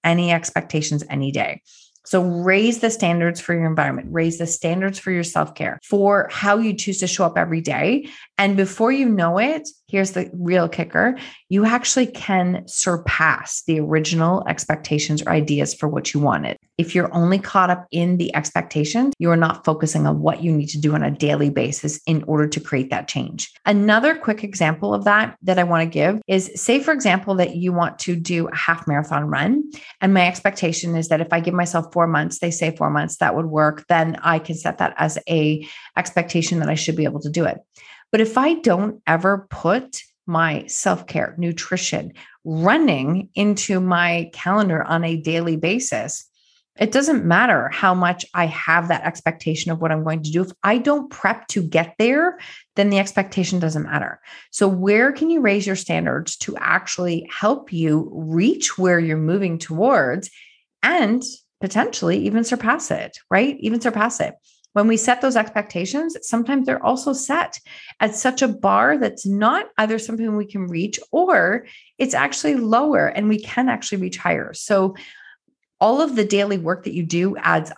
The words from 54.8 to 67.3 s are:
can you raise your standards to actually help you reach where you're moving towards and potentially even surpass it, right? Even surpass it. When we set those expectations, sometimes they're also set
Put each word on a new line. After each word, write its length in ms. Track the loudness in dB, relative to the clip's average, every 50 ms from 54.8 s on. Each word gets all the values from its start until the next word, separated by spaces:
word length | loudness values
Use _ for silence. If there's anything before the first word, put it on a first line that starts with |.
| 2 4 4 4 4 2
can 180 | 2 0 0 2
you 120 | 2 2
raise 240 | 4 2 2 2 0
your 120 | -2 -4 -4
standards 600 | -4 -2 -2 -2 0 -2 -2 -2 -4 -8 -10 -10
to 180 | -10 -10 -8 -4
actually 720 | -2 0 0 0 0 -4 -6 -4 -2 -2 -2 -4 -6 -8
help 440 | -8 -2 0 0 0 0 -4 -8 -4
you 360 | -2 0 2 2 2 0 -2 -8
reach 640 | -10 -6 -2 0 2 2 2 2 0 -2 -4 -2 0
where 220 | 2 4 4 4
you're 180 | 2 2 0 0
moving 400 | 0 0 0 0 0 -2 -4 -4
towards 720 | -6 -6 -2 0 2 4 4 4 2 2 0 -4 -6 -10 -18 -20 -20 -20 _ _ _ _ _ -2 -2
and 400 | 0 2 2 2 2 2 0 -2 -6 -14 -16 _ _ _ -8
potentially 580 | -8 -4 0 0 -2 -2 -2 -4 -2 0 0 0
even 240 | 0 0 0 0 0
surpass 480 | -2 -4 -2 0 -2 -2 -2 -2 -4
it, 260 | -4 -4 -6 -10 -14 -16 _ 0
right? 260 | 2 2 2 2 -2 -2
Even 220 | -4 -2 -2 0
surpass 380 | 0 0 0 0 -2 -2 -2 -2
it. 160 | -4 -4 -6 _ _ _ _ _ _ _ 0
When 160 | 2 4 4
we 80 | 4 2
set 240 | 2 2 2 2
those 160 | 2 2 2 2
expectations, 800 | 0 0 -2 -6 -6 -4 -4 -6 -4 -4 -4 -4 -4 -4 -6 -8 -8
sometimes 420 | -4 -2 -2 0 0 0 0 0
they're 200 | 0 -2 0 2
also 280 | 0 0 0 0 -4 -4
set 440 | -4 -2 -2